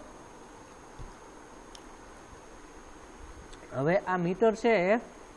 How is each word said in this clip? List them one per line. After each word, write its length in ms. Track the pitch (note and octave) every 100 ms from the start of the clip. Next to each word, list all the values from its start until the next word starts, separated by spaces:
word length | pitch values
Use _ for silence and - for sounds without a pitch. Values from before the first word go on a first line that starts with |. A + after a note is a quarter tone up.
| - - - - - - - - - - - - - - - - - - - - - - - - - - - - - - - - - - - - -
હવે 240 | A#2+ C#3+ F3
આ 180 | - F3+
meter 380 | E3+ F#3 A3+
છે, 400 | G#3 A#3+ G#3+ F3+
અ, 40 | A#3 - - -